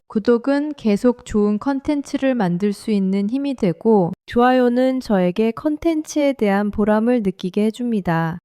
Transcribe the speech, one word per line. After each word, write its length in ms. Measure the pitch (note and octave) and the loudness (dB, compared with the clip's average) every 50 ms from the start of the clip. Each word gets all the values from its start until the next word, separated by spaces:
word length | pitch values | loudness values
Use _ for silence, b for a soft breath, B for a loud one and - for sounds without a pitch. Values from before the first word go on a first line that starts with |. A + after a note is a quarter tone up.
| - | -6
구독은 680 | - - G#3+ G3+ - A#3+ A#3 A#3 C4+ C#4 C#4+ D4 D4+ D4 | -6 -6 -2 2 2 2 2 2 0 0 0 -2 -4 -6
계속 480 | - - A3 G3+ G3 - B3 A#3+ A#3+ - | -4 -2 0 0 2 2 0 0 0 -4
좋은 340 | - - G#3+ G#3 G#3 G#3 G#3 | -4 -2 0 0 0 0 -2
컨텐츠를 760 | - C4+ C#4 C#4 - - D4+ C#4+ C#4 - - C#4 C4+ C4+ C4 | -2 -4 -4 -4 -2 -2 -2 -4 -4 -4 -4 -2 0 0 0
만들 380 | A#3+ G3+ F3 F3 F3 G3+ G#3 G3 | 0 0 0 0 0 -2 -2 -2
수 180 | - - - G#3+ | -4 -4 -2 0
있는 360 | G3+ F#3+ F#3+ F#3+ G3+ G3+ G#3 | 0 0 0 0 0 -2 -2
힘이 260 | A#3+ C#4 C#4 C#4+ C4+ | -2 -2 -2 -4 -4
되고 580 | - - F3+ E3 - - A3+ A3 G3+ F3 E3 - - _ | -2 -2 -2 -2 0 2 2 4 4 4 0 -2 -8 _
좋아요는 760 | - - A#3 A#3+ B3+ B3+ B3+ B3 B3 A#3+ B3 B3+ C4 C4 C4 | -4 0 2 4 4 4 4 4 2 2 2 2 0 0 -2
저에게 500 | B3 - G#3+ F#3+ F3+ F3+ F3+ - A3 A3+ | -2 0 0 2 2 0 0 0 0 -2
컨텐츠에 840 | A3+ - - D#4 D4+ D4 - E4+ E4 D#4 D#4 - - D4+ C#4+ C#4 C4+ | -2 -2 -4 -4 -4 -2 -2 -2 -2 -2 -4 -4 -2 0 0 0 0
대한 360 | - A3+ G3+ G3 G3 G#3 G#3 | 0 0 0 2 0 0 -2
보람을 520 | G3+ - G#3 G#3+ G#3+ A3 A3 A#3 B3 B3 G#3 | -2 0 0 2 2 2 2 2 0 0 0
느끼게 420 | F#3+ F#3 - - F#3 F3+ G#3 G#3 | -2 -4 -4 -6 -6 -2 -2 -2
해줍니다. 720 | A3 G#3+ - B3 A#3+ A#3 G#3 F3+ F#3 E3 E3 E3 D#3+ E3 F3 - | -2 -2 -4 -4 -4 -4 -2 -2 -2 -2 -2 -2 -4 -6 -8 -14